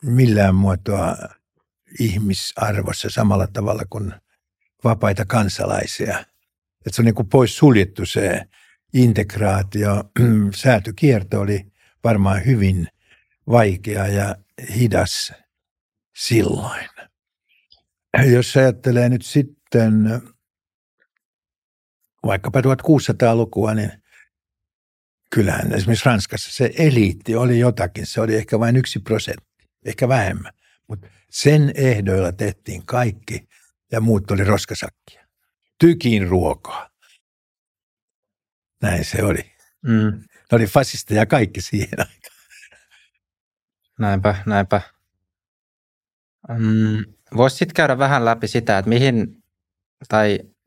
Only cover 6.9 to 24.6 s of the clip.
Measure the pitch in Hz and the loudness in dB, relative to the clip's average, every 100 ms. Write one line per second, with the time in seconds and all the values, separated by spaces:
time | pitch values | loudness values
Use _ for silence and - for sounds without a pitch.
6.9 | - 117 113 107 139 117 - 151 110 92 | 0 2 2 2 2 2 4 6 6 2
7.9 | - 90 - 98 - - _ _ _ _ | -4 -6 -4 -2 -4 -8 _ _ _ _
8.9 | 131 123 101 101 98 101 95 98 104 104 | 2 2 2 -2 -2 -2 -2 -4 -4 -2
9.9 | 101 - - 120 107 101 98 135 117 95 | -2 -4 0 2 4 2 0 2 0 0
10.9 | 101 151 117 95 104 98 101 95 _ _ | -2 2 2 0 -4 -2 -4 -8 _ _
11.9 | _ 117 107 95 95 110 123 98 92 82 | _ -2 2 2 0 0 2 2 0 -4
12.9 | _ _ _ _ _ - 117 107 92 101 | _ _ _ _ _ 0 2 2 0 -6
13.9 | 101 98 101 101 98 _ - 123 98 120 | -6 -2 -2 -4 -6 _ -20 -8 -2 0
14.9 | 95 92 - - - _ _ _ _ _ | 2 -2 -4 -10 -14 _ _ _ _ _
15.9 | _ _ - - 117 95 - - - - | _ _ -12 -2 0 0 -2 -8 -12 -14
16.9 | - - _ _ _ _ _ _ _ _ | -18 -20 _ _ _ _ _ _ _ _
17.9 | _ _ - 135 120 120 139 131 127 131 | _ _ 2 4 4 2 2 2 2 0
18.9 | 120 120 123 - 151 139 - _ 120 113 | 2 2 0 -2 -2 -2 -4 _ 2 4
19.9 | 110 107 120 - _ _ _ _ _ _ | 4 2 -2 -8 _ _ _ _ _ _
20.9 | _ _ _ _ _ _ _ _ _ _ | _ _ _ _ _ _ _ _ _ _
21.9 | _ _ _ - 98 - 131 127 131 - | _ _ _ -4 -4 -2 0 2 2 4
22.9 | 147 - 107 120 117 113 - 107 110 104 | 2 2 2 2 2 0 -2 -2 -2 -4
23.9 | - _ _ _ _ _ _ | -8 _ _ _ _ _ _